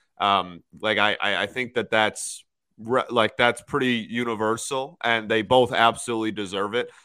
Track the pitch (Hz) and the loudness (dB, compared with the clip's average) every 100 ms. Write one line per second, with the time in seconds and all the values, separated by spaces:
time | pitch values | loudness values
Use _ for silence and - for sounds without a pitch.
0 | _ - 101 98 90 85 _ - 107 104 | _ -2 2 2 0 -12 _ -6 -2 2
1 | 104 - 101 92 104 127 120 120 101 110 | 2 0 -2 -2 -4 -4 -6 -4 0 2
2 | 107 - - - _ _ _ - 110 127 | 2 -2 -12 -14 _ _ _ -14 -2 -2
3 | - 120 110 - 123 117 - 143 127 120 | 0 2 2 4 2 2 -4 -2 0 -2
4 | 107 117 120 110 107 113 - 135 139 170 | -4 -4 -4 -2 -2 -2 -4 -6 -6 -4
5 | 117 113 107 113 98 127 123 127 113 104 | 0 0 0 0 4 4 4 4 4 2
6 | - 113 110 104 98 98 101 117 - - | -4 -2 -2 -4 -6 -4 -2 -2 -6 -12